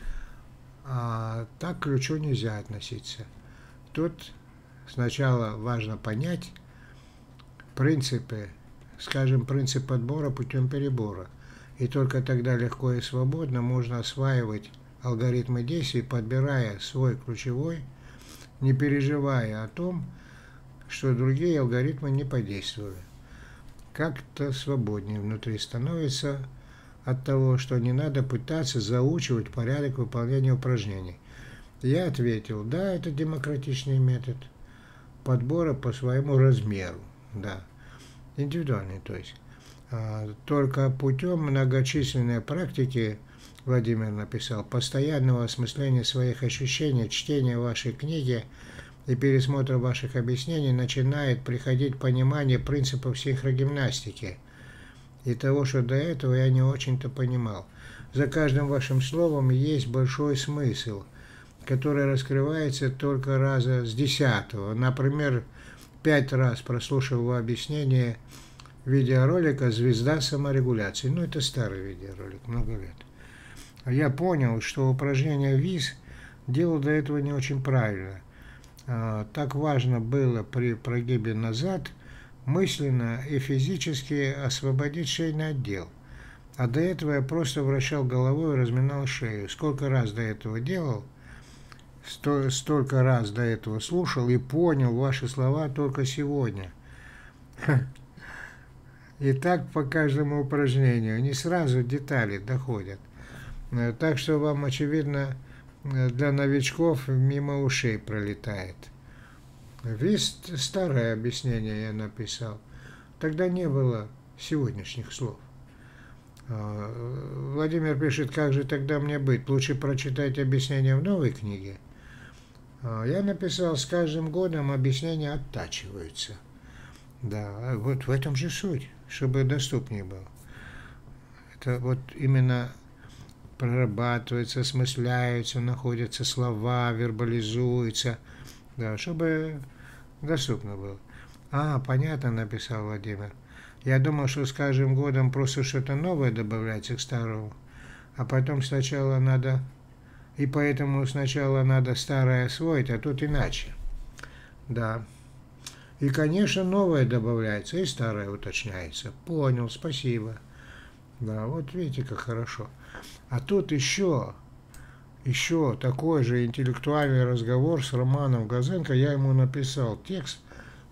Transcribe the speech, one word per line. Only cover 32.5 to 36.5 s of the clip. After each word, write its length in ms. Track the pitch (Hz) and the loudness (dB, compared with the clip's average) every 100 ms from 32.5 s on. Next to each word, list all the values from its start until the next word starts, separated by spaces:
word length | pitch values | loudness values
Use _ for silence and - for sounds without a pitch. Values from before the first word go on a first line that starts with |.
| 107 | -6
«Да, 300 | 110 165 196 | -4 -2 0
это 160 | 175 170 | -2 -2
демократичный 880 | 143 156 156 143 139 135 131 135 135 | -2 -2 -2 -4 -4 -4 -4 0 4
метод 380 | 127 123 127 - - - - - - - - - | 4 2 -2 -8 -12 -18 -20 -20 -20 -20 -20 -8
подбора 520 | 131 127 123 165 160 | 0 2 2 2 0
по 180 | 127 123 | 0 -2
своему 460 | 131 127 131 143 135 | -2 0 0 4 6
размеру, 640 | 131 | 8